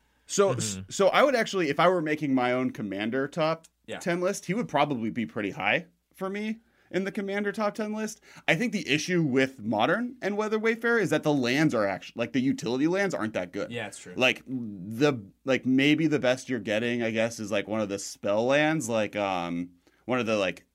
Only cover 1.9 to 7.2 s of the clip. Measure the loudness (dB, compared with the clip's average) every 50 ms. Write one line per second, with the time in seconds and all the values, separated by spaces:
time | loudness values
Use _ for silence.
1.9 | 4 2 0 0 -2 -2 0 0 2 2 2 2 2 0 0 -2 -4 -6 -6 -6
2.9 | -4 -4 -4 -2 -2 -2 -4 -4 -2 -2 0 0 -2 -4 -8 -14 _ _ _ -14
3.9 | -12 -6 -4 -4 -2 0 0 -2 -2 -2 -4 -4 -2 -2 -2 0 0 0 0 0
4.9 | 0 -2 -4 -4 -2 -4 -6 -4 -4 -4 -4 -4 -4 -2 0 0 0 0 -2 -6
5.9 | _ _ _ _ _ -10 -8 -6 -6 -6 -6 -6 -6 -8 _ _ _ _ _ -6
6.9 | -4 -4 -4 -4 -4 -6